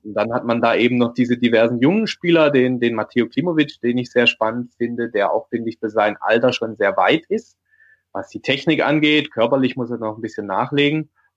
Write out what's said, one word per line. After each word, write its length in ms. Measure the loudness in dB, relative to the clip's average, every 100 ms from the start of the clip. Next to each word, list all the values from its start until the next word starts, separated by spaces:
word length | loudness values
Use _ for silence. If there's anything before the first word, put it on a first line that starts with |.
Und 100 | -8
dann 180 | -4 -2
hat 120 | -2
man 160 | -2 0
da 160 | 0 2
eben 200 | 2 2
noch 140 | 0
diese 240 | 0 -2 0
diversen 440 | 2 4 2 2
jungen 260 | 2 2 -2
Spieler, 440 | -4 2 4 4
den, 280 | 4 2 2
den 160 | 0
Mateo 320 | -2 -2 -2 -2
Klimovic, 540 | -2 -2 0 -2 -2
den 180 | -4 -2
ich 140 | -2
sehr 160 | 0 0
spannend 440 | 0 -2 -2 -8 -6
finde, 320 | -6 -4 -4
der 220 | 0 0
auch, 160 | -2 -4
finde 220 | -6 -6
ich, 80 | -6
für 100 | -4
sein 260 | 0 0 -2
Alter 320 | 0 2 2
schon 240 | 0 -4 -2
sehr 200 | 0 2
weit 280 | 2 2 0
ist, 300 | -6 -6 _ _ _ _ _ _
was 160 | -12 -12
die 140 | -8
Technik 420 | -4 -2 0 0
angeht. 480 | 2 2 2 2 0
Körperlich 420 | 0 0 2 0
muss 160 | -2 -6
er 80 | -6
noch 180 | -6 -6
ein 60 |
bisschen 240 | -8 -8 -4
nachlegen. 640 | -4 -2 0 0 0 -4 _ _